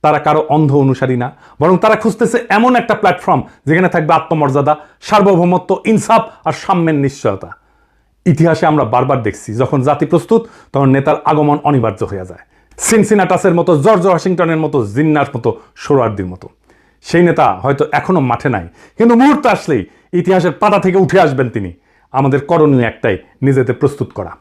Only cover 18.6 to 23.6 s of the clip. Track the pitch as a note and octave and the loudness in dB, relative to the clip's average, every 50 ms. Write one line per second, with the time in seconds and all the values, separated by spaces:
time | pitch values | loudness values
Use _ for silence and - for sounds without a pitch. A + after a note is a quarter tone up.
18.6 | E2+ E2+ _ _ - - _ - A3+ A#3 A#3+ A3+ C4 C#4+ C#4+ D4+ - A#3+ G3+ - | -8 -10 _ _ -20 -20 _ 0 2 4 4 4 4 4 2 2 0 0 -2 0
19.6 | - - D3 A2 F2+ - _ _ _ _ - F3 E3 F3+ F#3+ F#3 E3+ F3+ - - | -2 -2 -2 -2 -4 -6 _ _ _ _ -4 -4 0 0 0 0 0 -2 -2 0
20.6 | - G#3 G#3 G3 - F#3 F3+ G3 F#3+ C#3 - F#3+ F3 D3+ C3+ C3 C3 A#2+ - A2+ | 0 0 0 2 0 0 2 2 0 2 2 2 2 2 0 -2 -4 -4 -4 -6
21.6 | G2 F2 E2+ _ _ _ _ _ _ _ - C3 C#3 C3+ C3 C#3 C3 - F3 D#3+ | -8 -8 -12 _ _ _ _ _ _ _ -4 -2 0 0 0 -2 -2 0 0 2
22.6 | D3+ D3 C#3 B2 A#2+ A2+ - - - A#2 F#2+ F2+ - _ _ _ C3+ C#3 C3+ C3 | 4 4 4 2 2 0 -4 -2 -2 -2 -2 -2 -8 _ _ _ -2 0 2 0